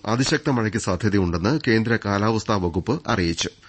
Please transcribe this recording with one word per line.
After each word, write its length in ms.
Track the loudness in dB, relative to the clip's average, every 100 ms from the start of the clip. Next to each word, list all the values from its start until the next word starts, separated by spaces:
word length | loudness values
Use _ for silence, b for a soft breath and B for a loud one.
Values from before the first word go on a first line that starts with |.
| -2
അതിശക്ത 440 | 0 0 0 0
മഴയ്ക്ക് 280 | 0 0 -2
സാധ്യതയുണ്ടെന്ന് 840 | -2 0 2 2 2 2 0 0
കേന്ദ്ര 380 | 2 2 2 -2
കാലാവസ്ഥാ 520 | 0 0 0 0 0 0
വകുപ്പ് 460 | 0 -2 -2 -4 -2
അറിയിച്ചു. 440 | 0 0 -2 -6 -8